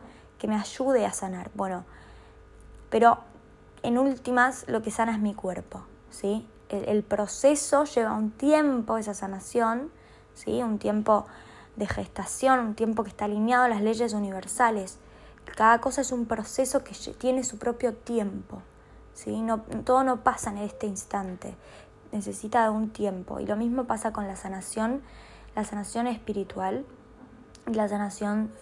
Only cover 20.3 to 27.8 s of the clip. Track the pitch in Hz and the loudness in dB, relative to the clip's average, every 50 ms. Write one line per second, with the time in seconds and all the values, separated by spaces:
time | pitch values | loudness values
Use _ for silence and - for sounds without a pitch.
20.3 | 247 - - 220 202 202 208 202 - - 220 208 190 190 - - - 202 190 185 | 0 0 -4 -6 -4 -4 -6 -8 -6 -6 -6 -6 -6 -8 -8 -6 -4 -4 -4 -6
21.3 | 185 185 - - 185 - - - - - - - - - - - - 214 196 208 | -8 -10 -12 -14 -14 -16 -20 -20 -20 -20 -20 -20 -20 -20 -16 -8 -8 -6 -6 -6
22.3 | 196 - - 214 247 240 226 220 214 220 220 214 - - 208 196 190 180 175 - | -8 -10 -6 0 2 4 4 4 2 2 -2 -4 -2 -2 -2 -2 -2 -4 -8 -8
23.3 | - - - 202 208 214 233 233 240 262 240 240 226 220 - 220 214 214 202 196 | -8 -6 -4 -2 -2 0 0 0 0 -2 -2 -2 -2 -2 -2 -4 -4 -4 -6 -6
24.3 | 190 185 - 190 190 190 185 - - 220 220 226 254 277 - - - - - - | -8 -8 -8 -8 -8 -8 -10 -8 -4 -2 -2 -2 -2 -4 -6 -12 -20 -20 -20 -20
25.3 | - - - - - 214 208 - 214 208 196 - - 233 240 247 233 226 - - | -20 -20 -20 -8 -6 -4 -4 -4 -4 -6 -8 -4 -4 -2 -2 -2 -2 -4 -6 -6
26.3 | 202 202 196 185 - 190 185 185 214 262 285 - - - - - - - - - | -4 -4 -4 -4 -6 -4 -4 -2 -2 -4 -6 -10 -14 -20 -20 -20 -20 -20 -20 -20
27.3 | - - - - - - - 240 226 214 | -20 -20 -20 -20 -20 -12 -6 -2 0 0